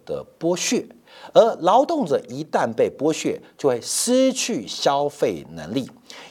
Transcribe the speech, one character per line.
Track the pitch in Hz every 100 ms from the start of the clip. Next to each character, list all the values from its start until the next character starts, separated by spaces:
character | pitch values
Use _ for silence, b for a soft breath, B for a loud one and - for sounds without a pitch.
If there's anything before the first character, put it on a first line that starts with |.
的 | - 71 - -
剥 | 165 180
削。 | - 233 - - B B B
而 | 175 226 175
劳 | 170 233
动 | 294 320 175
者 | 127 -
一 | 131
旦 | 160 202 123
被 | 113 110
剥 | - 151
削， | 156 147 - B -
就 | 143
会 | 120
失 | - - 233 254 262
去 | 262 - 170 -
消 | - 160 139 143
费 | - 131 80 69
能 | 80 76
力。 | 127 117 - B B